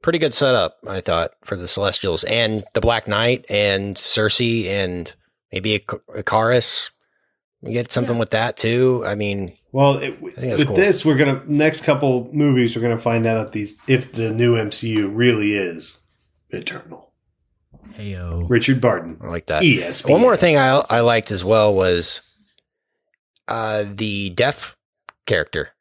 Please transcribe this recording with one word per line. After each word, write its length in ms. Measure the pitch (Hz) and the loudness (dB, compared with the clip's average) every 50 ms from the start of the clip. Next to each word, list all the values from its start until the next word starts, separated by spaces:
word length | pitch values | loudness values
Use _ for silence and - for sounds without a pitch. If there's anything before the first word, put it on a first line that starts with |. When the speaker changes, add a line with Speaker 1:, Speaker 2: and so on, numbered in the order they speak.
Speaker 1:
Pretty 180 | - - 165 170 | 0 0 0 2
good 140 | 156 147 117 | 0 0 2
setup, 420 | - 147 131 127 113 90 80 - _ - | 2 2 4 4 4 2 0 -4 _ -12
I 120 | - 98 95 | -8 -8 -6
thought, 300 | - - 87 82 85 - _ _ _ | -2 0 0 0 0 -2 _ _ _
for 120 | - 104 | -10 -8
the 120 | 90 90 | -6 -4
Celestials 560 | 85 - 98 101 101 - - - 95 82 78 - | -4 -2 0 0 -2 -2 -2 -4 -4 -4 -2 -2
and 360 | - 110 117 117 107 110 107 98 - _ | -2 0 0 0 0 -2 -4 -6 -4 _
the 80 | - | 0
Black 260 | - 117 117 110 - | 0 0 0 0 -2
Knight 380 | - 101 104 113 120 123 123 - - | -2 -2 0 2 0 0 -2 -4 -4
and 460 | 101 101 104 101 98 98 98 101 95 | 0 0 2 2 0 0 -2 -6 -8
Cersei 720 | - - - - 113 110 107 - - 123 117 117 117 104 | -8 -8 -4 -2 0 0 0 0 0 0 0 0 -2 -2
and 460 | 90 98 101 98 90 90 87 85 - - _ _ _ _ _ _ _ | -2 -2 -2 -2 -4 -4 -8 -10 -12 -14 _ _ _ _ _ _ _
maybe 240 | - 95 92 107 107 | -10 -6 -2 -2 -2
Ak-, 260 | 101 _ - - - _ - - | -2 _ -6 -12 -12 _ -14 -12
Ikaris. 720 | 107 98 - - 110 110 113 123 123 117 - - - - - _ _ _ _ _ _ _ _ _ _ _ _ _ _ | -10 -4 0 0 2 2 4 2 2 2 0 -2 -2 -4 -6 _ _ _ _ _ _ _ _ _ _ _ _ _ _
We 100 | - - | -12 -6
get 220 | 110 120 120 - - | -6 -6 -4 -2 -2
something 220 | 127 123 120 120 | -2 -2 -2 -2
Speaker 2:
Yeah. 20 | 117 | -2
Speaker 1:
with 120 | 113 - | -2 -2
that 260 | - 110 113 120 - | 0 -2 -2 -2 -4
too. 440 | - - 113 117 123 131 127 127 120 113 | -2 -2 0 2 2 2 2 2 0 -2
I 100 | 98 101 | -4 -4
mean, 380 | 104 104 101 101 101 98 90 - _ _ _ | -4 -4 -4 -4 -4 -6 -8 -10 _ _ _
Speaker 3:
Well, 260 | - 135 139 139 139 135 | 0 2 2 4 2 0
it, 140 | 143 131 123 | -4 -8 -10
Speaker 1:
I 0 | |
think 180 | - - - - | -10 -14 -16 -12
that's 240 | - 127 127 - 147 | -8 -6 -4 0 0
Speaker 3:
with 80 | 147 | 0
Speaker 1:
cool. 80 | 135 202 | 2 2
Speaker 3:
this, 300 | 180 196 208 185 - - | 2 4 4 2 2 2
we're 100 | 156 151 | 2 4
gonna, 260 | 131 147 139 135 135 - | 4 4 2 2 -2 -4
next 380 | 151 147 147 151 156 156 - - | -2 0 2 2 2 0 0 0
couple 440 | - 147 135 143 135 127 123 113 - - | 0 0 2 2 2 2 0 -2 -4 0
movies, 420 | 151 147 147 131 127 123 113 117 | 2 4 4 4 4 4 2 0
we're 60 | 117 | -2
gonna 160 | 117 120 117 | -2 -2 -2
find 280 | 113 - 120 117 117 113 | 0 0 0 0 2 2
out 220 | 113 110 110 107 | 0 0 0 -4
if 40 | 107 - | -4 -6
these, 280 | 110 104 101 - - - - | -8 -8 -8 -10 -12 0 2
if 220 | 135 131 127 - | 2 2 2 -4
the 200 | - 113 113 113 110 | -6 -4 -4 -4 0
new 240 | 113 120 120 120 | 2 2 4 4
M 160 | 113 107 104 - | 2 0 -2 -4
C 160 | - - 113 | -6 -4 -2
U 160 | 110 107 104 | -2 0 -2
really 460 | 98 104 110 123 123 117 107 104 104 104 | -2 0 2 2 2 2 2 0 0 0
is 460 | 101 95 87 85 82 78 - - - _ _ _ _ - _ _ _ _ _ | -2 -2 -4 -6 -10 -14 -16 -16 -18 _ _ _ _ -20 _ _ _ _ _
eternal. 640 | - - - - - - - - - - - _ _ _ _ _ _ _ _ _ _ _ _ _ _ - - - - | -14 -10 -10 -10 -12 -12 -16 -18 -20 -20 -20 _ _ _ _ _ _ _ _ _ _ _ _ _ _ -20 -20 -20 -18
Speaker 2:
Heyo. 520 | - 104 101 98 90 90 87 85 85 85 82 | -14 -12 -10 -10 -10 -8 -6 -6 -4 -2 2
Speaker 3:
Richard 320 | 123 117 113 - 135 123 | 2 2 4 4 2 4
Barton. 360 | 110 120 101 87 82 82 80 - | 4 2 2 0 -4 -10 -14 -14
Speaker 1:
I 60 | - | -12
like 180 | - 85 85 - | -10 -10 -10 -4
that. 180 | - 78 78 - | -2 0 2 4
Speaker 3:
E 180 | 156 120 - | 4 4 2
S 200 | 87 85 - - | 0 -4 -4 -4
P 80 | - - | 2 4
N. 40 | 143 | 4
Speaker 1:
One 80 | 180 | 6
more 140 | 240 254 214 | 6 4 4
thing 220 | - - 175 156 | 4 4 4 4
I, 260 | 143 135 131 135 139 - - | 4 4 4 4 2 2 2
I 100 | 113 117 | 0 2
liked 320 | 117 117 117 113 107 - | 4 4 2 2 0 -2
as 140 | 107 92 87 | -6 -4 0
well 280 | 95 110 110 107 104 101 | 2 4 6 6 4 4
was, 460 | 95 92 92 90 85 85 - - - _ _ _ _ _ _ _ _ _ _ _ _ _ _ _ _ _ _ _ _ _ _ _ _ _ | 4 2 2 2 0 -2 -4 -8 -8 _ _ _ _ _ _ _ _ _ _ _ _ _ _ _ _ _ _ _ _ _ _ _ _ _
uh, 380 | - 113 113 113 110 107 107 104 101 | -8 -6 -4 -4 -2 -2 -2 -4 -4
the 420 | 101 98 110 107 101 101 101 98 | -6 -6 -6 -4 -4 -4 -6 -6
deaf 440 | 87 - 117 139 147 - - - - _ _ _ _ _ _ - _ _ _ | -2 0 0 0 0 -4 -12 -16 -16 _ _ _ _ _ _ -20 _ _ _
character. 440 | - 113 87 76 - - 82 71 - _ _ | 0 0 0 0 -2 -4 -6 -6 -6 _ _